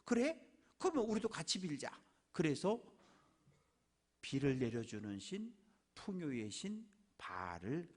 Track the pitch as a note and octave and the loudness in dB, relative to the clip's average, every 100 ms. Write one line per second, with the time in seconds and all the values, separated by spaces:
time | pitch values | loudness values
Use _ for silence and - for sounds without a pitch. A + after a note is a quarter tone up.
0 | - A#3 C#4 E4 - _ _ - F#4 D#4 | 2 4 4 0 -8 _ _ -2 2 4
1 | A3 G#3+ A3 - D#3 G#3 F3+ C#3+ - - | 4 2 0 -2 -2 0 0 -2 -4 -8
2 | _ _ _ - D#3+ C3+ F#3 A#3 - - | _ _ _ 2 4 4 2 2 -2 -20
3 | - - _ _ _ _ _ _ _ _ | -20 -20 _ _ _ _ _ _ _ _
4 | _ _ - C3+ C#3 C3 A#2+ A#2 A2 G#2+ | _ _ -4 2 4 4 2 0 -4 -6
5 | G#2 G2+ - G3 A3+ - _ _ _ - | -6 -6 -6 -6 -8 -12 _ _ _ -14
6 | - F#3 D#3 B2 G#2+ - F#3+ G#3+ A3 _ | -8 -4 -2 -2 -2 -4 -6 -6 -10 _
7 | _ - - F#2 F#2 E2+ F#2 D3+ E3 | _ -14 -8 -6 -4 -4 -2 -2 -4